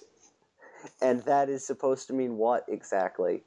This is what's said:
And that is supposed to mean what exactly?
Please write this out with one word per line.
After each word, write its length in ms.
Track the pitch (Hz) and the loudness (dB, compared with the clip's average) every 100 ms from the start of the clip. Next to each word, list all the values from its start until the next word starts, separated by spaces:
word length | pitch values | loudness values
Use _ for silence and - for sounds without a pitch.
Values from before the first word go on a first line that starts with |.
| - _ _ _ _ _ - - - - | -12 _ _ _ _ _ -20 -20 -18 -2
And 200 | 127 123 | 0 2
that 260 | 123 143 139 | 2 2 2
is 160 | 135 - | -2 -6
supposed 400 | 123 135 131 - | -2 0 0 -2
to 80 | |
mean 220 | 131 123 110 | -2 -2 0
what 260 | 113 98 - | 2 2 -2
exactly? 760 | 101 - 98 92 - 90 90 | -8 -2 -2 0 -2 -2 -2